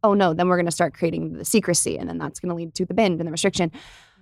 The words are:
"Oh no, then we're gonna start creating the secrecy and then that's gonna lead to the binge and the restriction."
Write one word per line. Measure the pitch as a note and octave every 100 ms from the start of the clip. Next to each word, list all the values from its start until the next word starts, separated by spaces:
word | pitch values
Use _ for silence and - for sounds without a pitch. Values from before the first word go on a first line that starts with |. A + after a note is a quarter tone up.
"Oh | G#3+
no, | G3+ F#3
then | D#3+ F3+
we're | F3+
gonna | E3+
start | D#3+ F3
creating | - E3+ E3 E3
the | F2
secrecy | - A3 F3+ E3+ - D#2
and | E3+
then | E3
that's | D3 -
gonna | F#3
lead | E3+ E3 -
to | F3+
the |
binge | F#3 G#3 D#3+
and | E3
the |
restriction." | D#3+ G3+ - E3+ - - - - _